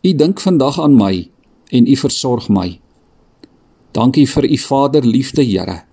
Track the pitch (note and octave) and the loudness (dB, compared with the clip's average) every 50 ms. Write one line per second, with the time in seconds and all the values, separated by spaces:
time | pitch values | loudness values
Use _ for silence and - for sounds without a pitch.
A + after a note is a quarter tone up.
0 | - F#3 F3+ C#3 D3+ E3+ F#3+ - - F#3+ F3+ D3 C3 C#3 D3 E3 D#3 D3 C#3 A#2 | 2 0 2 2 0 0 0 -2 -2 0 0 2 0 0 -2 0 2 4 4 4
1 | G2+ F#2+ F#2+ F2+ F2 - _ _ _ _ _ _ _ _ - B2 A#2 B2 C#3 C3 | 4 2 -2 -4 -6 -12 _ _ _ _ _ _ _ _ 2 2 4 4 2 0
2 | - C3 - - - C3 B2 A#2 - - G#2 F#2+ F2+ F2+ F2 - _ _ _ _ | 0 -4 -4 -4 -4 -4 -4 -4 -2 -2 -2 -2 -2 -6 -10 -14 _ _ _ _
3 | _ _ _ _ _ _ _ _ - _ _ _ _ _ _ _ _ _ - - | _ _ _ _ _ _ _ _ -20 _ _ _ _ _ _ _ _ _ -4 0
4 | A2+ C3 C3 D3+ C#3 - - D3+ C#3 - C3+ C3 - - C#3 C3+ C#3 C#3+ C#3 D3+ | 0 2 4 2 2 2 2 -2 0 0 -2 -4 -2 -4 -2 0 0 2 0 0
5 | B2+ A#2 A2+ C3+ C3+ - - D3+ C#3 A#2+ G2 F2 F2+ F#2+ F#2 - _ _ | 2 2 0 0 -2 -2 -2 -2 0 0 0 -4 -4 -6 -10 -12 _ _